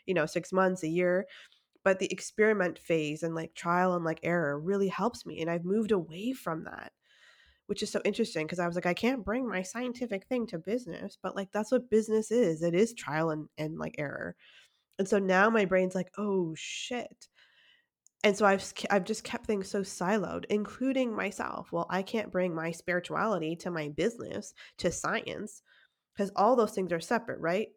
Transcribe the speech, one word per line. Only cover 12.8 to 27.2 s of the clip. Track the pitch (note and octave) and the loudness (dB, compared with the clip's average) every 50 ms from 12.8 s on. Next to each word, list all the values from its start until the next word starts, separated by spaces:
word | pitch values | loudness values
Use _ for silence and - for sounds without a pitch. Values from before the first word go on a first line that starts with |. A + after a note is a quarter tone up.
| A3 A#3 A#3+ | 4 4 2
trial | - - - C#3+ D#3 E3 E3 | -2 -6 -2 0 0 2 0
and, | D#3 D#3 D3+ - _ - | 0 -2 -6 -10 _ -6
and, | D#3 D#3 D#3+ D#3 | -6 -6 -4 -6
like, | D#3 D#3 - - | -6 -6 -6 -6
error. | D3+ C#3+ - - - - F3 _ _ - - - - _ _ _ _ _ _ - | -6 -6 -6 -6 -8 -8 -10 _ _ -20 -20 -20 -20 _ _ _ _ _ _ -4
And | G3 F#3+ | -2 2
so | A#3 G3+ | 2 2
now | G3 F#3 F#3 F#3 G3 A3 | 4 4 6 6 6 6
my | A3+ A3+ G3+ | 6 4 4
brain's | F3 F#3 F#3 F#3 F#3 F#3 | 4 4 4 4 2 0
like, | F#3 F3+ - - - | -2 -4 -6 -6 -6
"Oh, | G#3 G#3 G3 F#3+ F3+ D#3+ D#3+ | -4 -2 0 0 0 -2 -4
shit." | D#3 - - - - - - B3 A#3+ A3+ - - - - - _ _ _ _ _ _ _ _ _ _ _ _ _ _ _ _ _ _ - | -8 -10 -10 -10 -8 -8 -6 -6 -6 -8 -10 -14 -20 -20 -20 _ _ _ _ _ _ _ _ _ _ _ _ _ _ _ _ _ _ 2
And | G#3+ G3 | 4 4
so | G3+ A3 G3 | 6 6 6
I've | G3 F#3+ | 6 4
s-, | - - - - - - | 2 -4 -8 -6 -2 2
I've | - G3+ F3+ | 2 2 2
just | - G#3+ - - | 0 -4 -6 -6
kept | - - A#3+ - | -6 -8 -6 -2
things | - G#3+ G3 F#3+ - | -2 -2 -2 -2 -2
so | - G#3 | -2 -4
siloed, | F#3+ - - - F3+ F3 G#3 A3 F3+ E2+ E2 E2+ - - | -4 -4 -4 -2 0 2 2 2 0 -2 -4 -6 -2 0
including | G3+ G#3 G#3 - - - B3 C4+ C4+ C4+ C4 A#3+ G#3+ | 0 0 0 -2 -6 -2 -2 0 2 2 2 0 0
myself. | G3+ F#3+ G3 G#3 - - - - - - - | -2 -4 -4 -4 -4 -6 -6 -6 -8 -8 -4
Well, | - E3+ E3+ - | -4 -4 -2 -2
I | F3 F#3 | -2 -2
can't | F#3+ - - A3+ G#3 - | -2 -2 -2 -4 -4 -2
bring | - F#3 F#3 F3+ E3 | 0 0 0 0 0
my | D#3+ D#3+ E3 | -2 -4 -4
spirituality | E3 - - - F3 F3+ F3 - D#3 D#3 F#3 A3+ G#3+ F3 D#3+ D#3 E3+ E3+ | -6 -6 -4 -2 -2 -2 -2 -2 -2 0 0 0 0 0 0 -2 -4 -4
to | - F#3 | -6 -4
my | F3 E3 D3+ D3 | -4 -4 -4 -4
business, | D3+ - D#3+ A#3 A#3+ A#3+ - - - - G#3 - - - - - - - | -2 0 0 0 0 -4 -8 -8 -8 -8 -8 -10 -14 -20 -20 -20 -8 -4
to | - F3+ | -2 -2
science, | - - - D3 F#3+ A3 - - - - G3+ A3 - - _ _ _ _ _ _ _ _ _ _ _ - | -2 -2 -2 -2 -2 -2 -4 -6 -8 -8 -8 -10 -12 -16 _ _ _ _ _ _ _ _ _ _ _ -4
'cause | G3+ F#3+ - | -4 0 2
all | - G3 A3 B3+ | 4 6 6 6
those | B3 A3 G#3+ - | 6 4 2 2
things | G#3 F#3+ E3+ | -2 -2 0
are | F3 E3 | -2 -2
separate, | E3+ - B3 A3 | 0 0 0 0